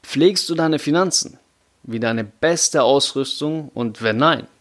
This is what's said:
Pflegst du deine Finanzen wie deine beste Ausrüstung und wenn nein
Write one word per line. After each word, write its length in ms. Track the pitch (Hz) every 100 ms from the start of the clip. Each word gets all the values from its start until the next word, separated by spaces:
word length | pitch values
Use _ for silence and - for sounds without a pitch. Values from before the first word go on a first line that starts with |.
Pflegst 480 | - 139 170 190 -
du 60 | 165
deine 240 | 160 156
Finanzen 580 | 151 160 185 - - - _ _ _ _ -
wie 140 | 113
deine 240 | 113 113
beste 600 | 107 _ 156 170 - 151
Ausrüstung 840 | 120 139 - 139 135 - 151 160 143
und 280 | - 120 107
wenn 140 | 110 110
nein 320 | 151 156 - _